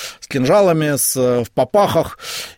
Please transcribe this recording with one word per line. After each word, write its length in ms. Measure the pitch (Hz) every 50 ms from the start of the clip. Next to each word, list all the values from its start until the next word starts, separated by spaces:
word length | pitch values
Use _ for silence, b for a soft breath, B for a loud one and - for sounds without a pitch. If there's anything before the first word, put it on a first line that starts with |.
| B B B B
с 80 | -
кинжалами, 720 | - - 135 127 131 185 208 202 185 165 160 156 151 147
с, 180 | 123 - - -
в 320 | 135 127 123 123 120 117 - -
попахах. 640 | - 131 - - 208 202 - 220 165 147 - - B B B B B B B B